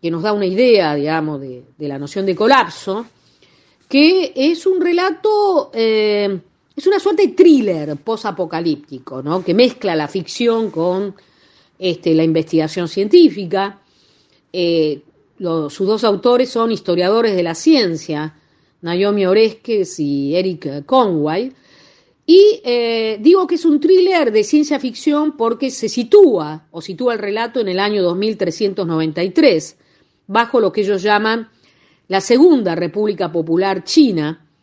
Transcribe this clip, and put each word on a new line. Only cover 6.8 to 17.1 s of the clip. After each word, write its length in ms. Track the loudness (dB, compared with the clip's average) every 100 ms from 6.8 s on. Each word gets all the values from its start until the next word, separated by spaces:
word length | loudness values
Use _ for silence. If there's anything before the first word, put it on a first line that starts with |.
| 0
una 120 | 0
suerte 280 | 0 2 2
de 80 |
thriller 640 | 6 6 6 2 -2 -6 -8
posapocalíptico, 1300 | -6 -6 -6 -6 -6 -4 -4 -4 -8 -18 -14 -10
¿no? 220 | -6 -4
Que 100 | 0
mezcla 400 | 2 2 0 -4
la 140 | -4 -4
ficción 600 | -6 -8 -4 0 0 -2
con, 440 | -4 -4 -4 -6 -10 _ _ _ _ _ _
este, 360 | -6 -2 0
la 100 | 2
investigación 640 | 2 0 0 -2 -2 -4 -6
científica. 920 | -4 4 6 6 2 -6 -4 -4 -8 _ _ _ _ _ _ _
Eh, 500 | -4 0 2 0 -2 -10 _ _ -10
lo-, 320 | -4 -4 -4
sus 160 | -4 -2
dos 180 | 0
autores 460 | 0 0 2 2 0
son 200 | -2 -2
historiadores 640 | -2 -2 0 2